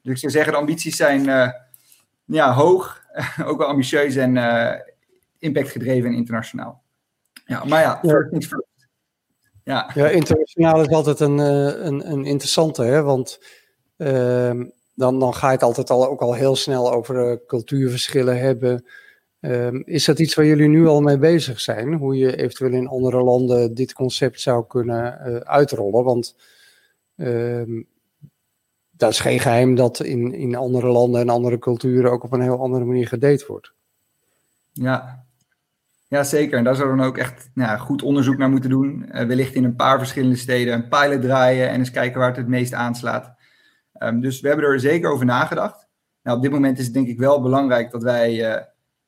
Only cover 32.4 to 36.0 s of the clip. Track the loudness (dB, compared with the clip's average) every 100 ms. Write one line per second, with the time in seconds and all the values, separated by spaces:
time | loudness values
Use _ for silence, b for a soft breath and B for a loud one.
32.4 | 0 -2 -2 -2 0 -2 -2 0 2 2
33.4 | -2 -14 -16 _ _ _ _ _ _ _
34.4 | _ _ _ -6 -4 -4 -6 -20 _ _
35.4 | _ _ _ _ _ _